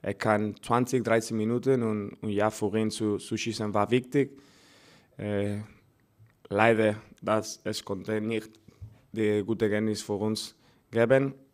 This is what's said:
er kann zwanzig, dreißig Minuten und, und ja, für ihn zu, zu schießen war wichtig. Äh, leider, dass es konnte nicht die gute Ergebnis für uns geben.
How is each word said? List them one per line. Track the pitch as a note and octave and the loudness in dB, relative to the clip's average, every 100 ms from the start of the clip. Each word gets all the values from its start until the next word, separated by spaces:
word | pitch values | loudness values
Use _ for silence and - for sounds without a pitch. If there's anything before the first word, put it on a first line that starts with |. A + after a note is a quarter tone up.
er | F#2+ | -6
kann | G2+ A2 G#2+ G#2 G2+ | -2 0 2 0 -6
zwanzig, | - A#2 B2 B2+ | 0 0 2 0
dreißig | A2+ A2+ A2+ A2+ | 2 0 2 -2
Minuten | A2 A#2+ C3 C3 | 0 0 2 2
und, | A2+ G#2+ G2+ - | 0 -2 -6 -8
und | A2 | -4
ja, | G2+ G#2+ | 2 0
für | - G#2 G#2+ | 0 -2 0
ihn | G#2+ | -2
zu, | - A2 G2+ | -2 -2 -2
zu | - A2 | -4 -6
schießen | A#2 G#2+ G#2+ | -4 -4 -2
war | G#2 G2+ | 0 2
wichtig. | B2 B2+ C#3+ C#3 - - - - - - - _ - | 2 2 -2 -2 -4 -20 -20 -20 -20 -20 -20 _ -10
Äh, | G#2+ G2+ G2+ G#2 G#2+ - _ _ _ _ - _ - | -4 -2 -2 -4 -10 -18 _ _ _ _ -20 _ -4
leider, | G2 A2+ A2 G#2+ G#2+ - - | 4 4 6 4 0 -12 -10
dass | G#2+ G#2+ G#2+ - | -2 -2 -2 -10
es | A2 G#2+ | -8 -8
konnte | - G2 F2+ G#2+ | -6 -8 -4 -4
nicht | A2 A2+ - - - _ - - _ | -2 -4 -6 -20 -20 _ -20 -20 _
die | G#2+ G#2+ G#2 | -2 2 2
gute | G2+ A2 A2 | 0 0 2
Ergebnis | G#2 A2 G#2 | 2 0 -2
für | - | -4
uns | G2+ G#2+ G#2+ - _ _ _ _ | -2 -2 -4 -8 _ _ _ _
geben. | A2+ A#2 C3+ C#3 C#3 - | 2 4 4 2 -6 -20